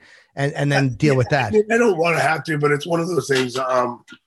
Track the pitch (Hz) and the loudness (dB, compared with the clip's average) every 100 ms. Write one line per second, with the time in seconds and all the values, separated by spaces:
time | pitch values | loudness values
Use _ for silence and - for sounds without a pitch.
0 | - - _ - 139 151 143 139 135 113 | -12 -20 _ -4 -4 -2 0 2 0 2
1 | 151 131 123 143 113 214 214 233 240 170 | 2 2 2 0 2 2 2 2 2 2
2 | 165 160 139 156 160 151 147 143 175 170 | 0 2 0 -2 -4 -4 -2 -2 -2 -4
3 | 170 165 123 135 127 123 127 127 123 120 | -2 -2 0 0 0 -4 -2 0 0 -6
4 | - - | -16 -20